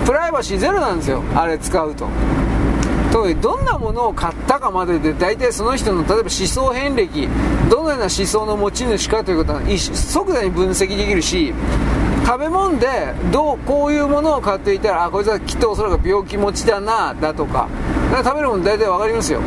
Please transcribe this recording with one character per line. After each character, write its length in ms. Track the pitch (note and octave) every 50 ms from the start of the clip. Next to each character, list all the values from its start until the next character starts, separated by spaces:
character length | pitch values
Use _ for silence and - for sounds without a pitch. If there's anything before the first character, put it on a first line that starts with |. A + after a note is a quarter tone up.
| -
プ 80 | A#3
ラ 160 | C4 D4+ E4+ E4
イ 40 |
バ 100 | D#4+ C4+
シ 120 | A#3 - G3
ー 20 | F#3+
ゼ 100 | G#3+ D#4+
ロ 120 | G4 G4
な 120 | D4+ A3+
ん 60 | F3+ E3
で 60 | D3
す 60 | C#3
よ、 120 | C3+ B2 - G#2+ -
あ 120 | - E3
れ 100 | E3 D#3+
使 260 | D#3 - - - F3+
う 120 | D#3+ D3+ D3
と。 120 | - - G2+ - - - - - - - - - - - - - - - - - - - -
特 160 | - A3+ A3 F3+
に 100 | D#3+ D3+
ど 200 | - B3+ F4+ C5+
ん 40 | C#5+
な 120 | C5 G#4+ C#4+
も 140 | - G#3+
の 160 | G#3+ A#3+ A#3+ A3
を 40 | -
買 180 | - - E3+
っ 20 | D#3+ - -
た 120 | - C4 C#4+
か 120 | C4 A3+
ま 160 | F#3 F#3 F3+
で 120 | F3 F3 D#3+
で、 140 | C#3+ D#3
大 240 | D3+ C#3 F3+ F#3+ G#3+
体 160 | - B3+ B3
そ 120 | - - G#3
の 120 | A#3 C4
人 160 | B3 - G#3+
の、 100 | F#3+ F3
例 40 | D3+
え 20 | D3
ば 60 | F#3+ A3+
思 80 | A3+ -
想 420 | - - F#3+ E3+ - B3 C4+ C4+
遍 240 | A#3+ B3+ C#4 C#4+ C#4
歴、 320 | A#3+ G3 E3+ - - B2+ - - - - - - - - -
ど 140 | A3+ C#4
の 80 | D#4+ D#4+
よ 60 | C#4+
う 20 | B3+
な 60 | G#3+
思 60 | F#3
想 360 | - F#3 G3 - - G#3+ G#3+
の 100 | G#3+ G#3+
持 140 | G#3 G3+ G3+
ち 160 | - - B3+
主 220 | B3 G#3+ F#3 - -
か 140 | G#3+ A3
と 100 | - F#3+
い 20 | F3+
う 40 | D#3+
こ 60 | D#3+
と 80 | D#3
は 100 | D3+ C#3 C3 -
一 260 | G3+ E3 - - -
即 380 | - - - - - G4 G4
座 100 | F4 B3+
に 80 | G#3 F#3
分 200 | F3+ E3+ F#3 F#3
析 260 | F#3 F3+ F#3+ F#3+ G#3
で 80 | G3 G#3
き 100 | G3+ G#3
る 60 | F3
し、 320 | D3 - F3 F#3 D#3 C3 G#2+ - - - - - - - - - - - - - -
食 140 | A3+ B3 B3+
べ 100 | D4 D#4+
物 300 | E4+ F#4+ G4 F#4+ E4 A#3
で 340 | A#3 C4 C4 G#3+ D#3 C3 - - F#3 F3+
ど 240 | F#3+ C#4 D4+ D4+ F3
う、 40 | - -
こ 200 | - C#4 C#4+ C#4+
う 60 | D4
い 60 | D4 D4
う 80 | D4
も 160 | C#4 C#4+ C#4+
の 140 | D4+ D#4+ D4 B3+
を 20 |
買 160 | - - G3
っ 40 | F#3+
て 120 | - G3+
い 60 | G3 F#3+
た 140 | G#3+ G#3+
ら、 120 | F#3 E3 E3+
あ、 60 | E3+
こ 100 | E3 G3
い 40 | G3+
つ 20 |
は 120 | G#3+ G#3+ F#3
き 160 | - - -
っ 20 | -
と 140 | B3 A3
お 40 | G3+
そ 60 | F#3
ら 140 | A3 G3+ F3 D#3
く 100 | - F3+
病 160 | G3 G3+ F#3+
気 140 | - - G3+
持 140 | G3+ G3+ -
ち 120 | - -
だ 140 | A#3 G#3+ G3
な、 340 | G3+ F#3 G3+ A3 F3+ C#3+ B2+ -
だ 140 | D#3 D#3 D3+
と 100 | D3+ D3
か、 240 | C3 - C3 A#2 - - - - - - - - -
だ 120 | G#3+ C4
か 0 |
ら 20 | B3
食 120 | B3 C#4
べ 60 | D4+
る 60 | D4+ C4
も 80 | A3
の 80 | F#3+ E3
大 140 | G3 G#3+ G#3
体 100 | A3 G3+
わ 100 | F3+ F3+
か 80 | G#3+
り 60 | A3
ま 80 | A3+ A3+
す 100 | F#3+ -
よ。 100 | D3+ A2+ -